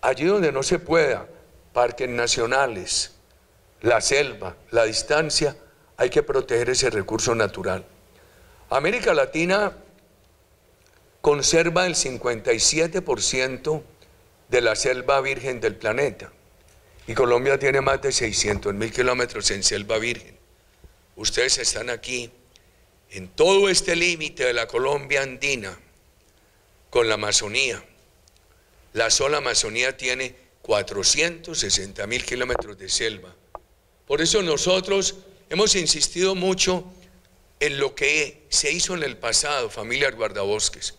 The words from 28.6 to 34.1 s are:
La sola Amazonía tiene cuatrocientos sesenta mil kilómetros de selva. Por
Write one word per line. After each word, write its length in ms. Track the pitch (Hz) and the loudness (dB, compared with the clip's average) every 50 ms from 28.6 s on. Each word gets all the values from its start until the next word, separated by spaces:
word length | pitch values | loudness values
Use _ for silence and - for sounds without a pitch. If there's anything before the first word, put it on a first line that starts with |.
| _ _ _ _ - _ _ | _ _ _ _ -20 _ _
La 180 | 107 113 113 | -2 0 2
sola 280 | 107 - 143 139 151 147 | 2 2 2 2 0 0
Amazonía 580 | 139 127 113 - - 113 107 117 123 131 131 | -2 0 0 0 -2 -2 -2 -2 -2 -2 -2
tiene 380 | - - 127 127 127 131 123 127 - - _ _ _ _ | -4 -4 -6 -4 -4 -6 -10 -10 -16 -20 _ _ _ _
cuatrocientos 1000 | - 110 104 98 - 101 101 92 - - 143 151 170 170 165 165 - 165 - | 0 0 0 0 -2 -6 -2 0 0 2 2 0 0 -2 -6 -14 -10 -6 -4
sesenta 460 | - 101 - - 92 101 98 - 104 | -2 -2 -2 -2 -2 -6 -10 -10 -8
mil 180 | 104 117 127 127 | -4 -4 -4 -4
kilómetros 520 | - 127 123 127 123 123 120 113 107 101 95 | -4 -4 -4 -2 -2 -2 -4 -4 -8 -14 -16
de 100 | 98 95 | -8 -6
selva. 460 | - - 113 113 107 98 90 90 90 _ _ _ _ - _ _ _ _ _ _ _ _ _ | -4 -2 -2 -2 -4 -6 -14 -20 -20 _ _ _ _ -20 _ _ _ _ _ _ _ _ _
Por 160 | _ | _